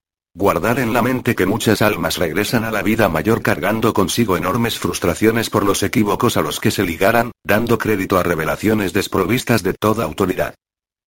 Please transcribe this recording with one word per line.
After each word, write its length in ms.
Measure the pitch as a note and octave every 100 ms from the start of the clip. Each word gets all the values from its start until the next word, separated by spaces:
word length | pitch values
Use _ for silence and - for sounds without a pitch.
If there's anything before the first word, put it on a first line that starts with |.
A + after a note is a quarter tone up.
| _ _ _
Guardar 460 | - G2 E2+ G2+ A#2+
en 120 | A#2
la 100 | A#2+
mente 320 | A#2+ B2+ A#2+
que 120 | A2 F2+
muchas 360 | A2 A#2 G#2
almas 360 | G#2+ G2+ E2 D#2
regresan 480 | E2+ D#2+ G#2 A#2+ A2+
a 60 |
la 100 | G#2+
vida 260 | F#2+ A2 G2+
mayor 340 | D#2+ G2+ A2+
cargando 520 | - F#2 F2+ A2 A2+
consigo 420 | G2+ F2+ - A2 F2
enormes 420 | F2+ A2+ A#2 -
frustraciones 720 | F2+ F2 F#2 F2 A2 A2+ A2
por 140 | A2
los 180 | G2 F#2+
equívocos 540 | G2 A#2+ G2+ F#2 A#2+ G2+
a 60 |
los 180 | D2+ -
que 120 | A2+
se 120 | G#2
ligaran, 480 | F#2 E2 F#2+ A#2 A#2 -
dando 340 | - G#2 A#2+ A#2
crédito 400 | G#2 G#2 F2+ F#2
a 60 |
revelaciones 680 | F2 D#2+ D#2 D2 G2+ A2 F#2+
desprovistas 720 | G2 - F#2+ F2+ B2 - A2+
de 100 | F2+
toda 300 | E2 G#2+ G#2+
autoridad. 520 | D#2+ D#2+ F#2 F2 C2 - _ _ _ _